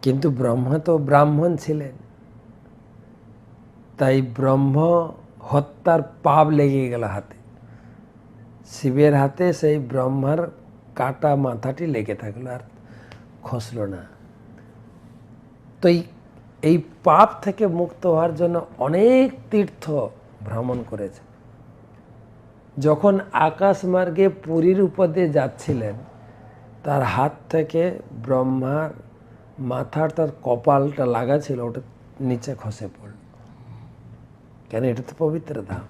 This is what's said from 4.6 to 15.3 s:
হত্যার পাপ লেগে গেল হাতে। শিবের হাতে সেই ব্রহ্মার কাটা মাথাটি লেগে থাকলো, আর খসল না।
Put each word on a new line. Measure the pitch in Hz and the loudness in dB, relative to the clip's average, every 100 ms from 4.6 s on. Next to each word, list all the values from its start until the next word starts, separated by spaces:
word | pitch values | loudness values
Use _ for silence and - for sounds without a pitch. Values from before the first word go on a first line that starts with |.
| 139 135 165 175 165 - - - | 2 2 2 2 0 -8 -20 -20
হত্যার | - 143 139 - - 165 147 - | -2 -2 -2 -4 2 2 0 -2
পাপ | 156 147 151 | 2 4 4
লেগে | 151 143 135 127 | 4 2 2 -2
গেল | 120 | -4
হাতে। | 110 98 98 - - - - - - - - - - - - - - | -4 -6 -10 -20 -20 -20 -20 -20 -20 -20 -20 -20 -20 -20 -20 -20 -20
শিবের | - 139 131 147 | -6 -2 4 4
হাতে | 143 139 139 180 | 4 2 0 -2
সেই | 160 151 151 | 2 0 0
ব্রহ্মার | 127 131 127 139 135 156 170 - - - - | -2 -2 -2 -2 -2 -2 -4 -10 -20 -20 -20
কাটা | - 131 131 151 139 | -4 -4 0 0 2
মাথাটি | 131 117 123 135 170 | 0 -4 -6 -6 -4
লেগে | 127 107 | -4 -4
থাকলো, | 104 110 107 127 | -6 -8 -12 -12
আর | 123 - - - - - - - - | -14 -16 -20 -20 -20 -20 -20 -20 -20
খসল | - 123 110 117 101 | -10 -10 -8 -8 -8
না। | 92 - - - - - - - - - - - - - | -8 -16 -20 -20 -20 -20 -20 -20 -20 -20 -20 -20 -20 -20